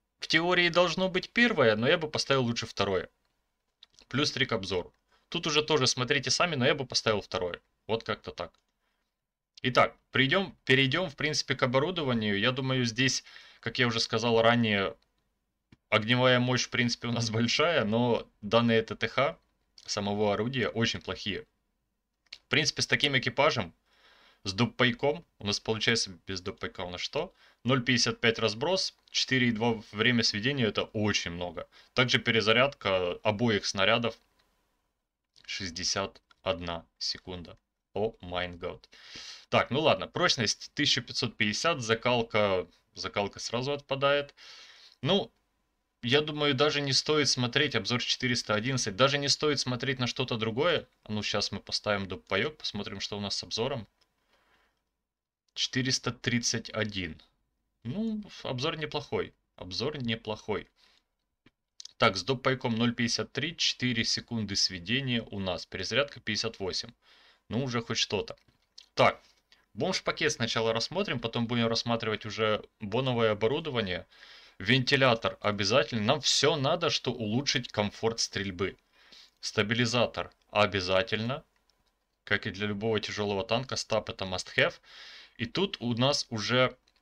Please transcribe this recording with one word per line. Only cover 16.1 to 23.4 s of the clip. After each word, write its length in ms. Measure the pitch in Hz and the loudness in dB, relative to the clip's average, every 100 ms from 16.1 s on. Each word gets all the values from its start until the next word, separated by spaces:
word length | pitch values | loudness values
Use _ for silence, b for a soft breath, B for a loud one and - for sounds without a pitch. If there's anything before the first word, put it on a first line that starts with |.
| 123 127 123 | 4 6 6
мощь, 280 | 123 127 - | 4 0 -2
в 40 | |
принципе, 380 | 123 120 - 120 | 0 0 -2 -4
у 40 | |
нас 180 | 117 113 | -2 0
<laughs> 80 | 110 | 0
большая, 460 | 117 - 160 156 | 2 2 2 2
но 440 | 104 113 123 110 - _ | 2 2 2 0 -2 _
данные 420 | 104 113 117 113 | 0 4 6 4
Т 120 | 110 | 2
Т 140 | 107 110 | -2 -4
Х 300 | - 143 - _ _ _ _ - | 0 0 -2 _ _ _ _ -8
самого 480 | - 101 104 104 | -4 -2 0 2
орудия 340 | 101 117 135 101 | 2 -2 -2 -2
очень 320 | 113 113 92 | 0 0 -2
плохие. 460 | - 92 104 90 - _ _ _ _ _ _ _ _ | -8 -8 -6 -8 -10 _ _ _ _ _ _ _ _
В 180 | - - | -20 -2
принципе, 340 | 135 147 - | 0 0 -2
с 40 | - | -2
таким 300 | 120 147 131 | 0 2 0
экипажем, 580 | 123 - | 0 2